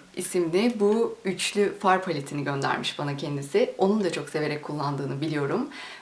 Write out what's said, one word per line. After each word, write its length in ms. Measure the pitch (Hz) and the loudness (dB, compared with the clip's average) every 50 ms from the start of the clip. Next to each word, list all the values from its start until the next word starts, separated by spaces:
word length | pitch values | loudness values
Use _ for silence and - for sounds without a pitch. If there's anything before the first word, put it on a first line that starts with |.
| - - - | -14 -12 -8
isimli 640 | - 185 - - 180 175 160 165 190 226 240 240 208 | -6 -4 0 0 2 2 2 4 4 4 4 4 4
bu 380 | 202 202 214 233 226 226 - - - | 4 4 4 4 2 0 -2 -4 -4
üçlü 540 | 196 180 - - - - 202 202 190 - - | -4 -2 -2 -2 -2 2 2 2 2 2 2
far 240 | - 185 185 190 - | 4 4 4 4 2
paletini 420 | 190 156 147 139 - 156 143 139 | 0 -2 -2 -4 -4 -4 -4 -2
göndermiş 540 | 143 143 139 135 131 123 123 - - - - | -2 -2 0 0 0 0 0 -2 -4 -4 -4
bana 180 | 143 143 143 | -4 -4 -4
kendisi. 580 | 139 160 147 143 139 139 139 - 202 254 254 - - | -4 -4 -4 -4 -4 -4 0 2 2 2 2 2 2
Onun 260 | 190 196 208 220 196 | 2 4 4 4 2
da 80 | 170 - | 0 -2
çok 160 | 156 147 - | -2 -6 -4
severek 340 | - 156 151 151 147 147 - | -2 -2 -2 -2 -2 -4 -6
kullandığını 580 | - 147 151 143 143 143 139 139 135 139 139 | -6 -6 -4 -2 -2 -2 -2 -4 -4 -4 -2
biliyorum. 480 | 156 160 151 147 139 139 156 220 254 - - - - - - - | -2 -2 0 0 0 0 0 0 -2 -4 -6 -12 -14 -14 -14 -14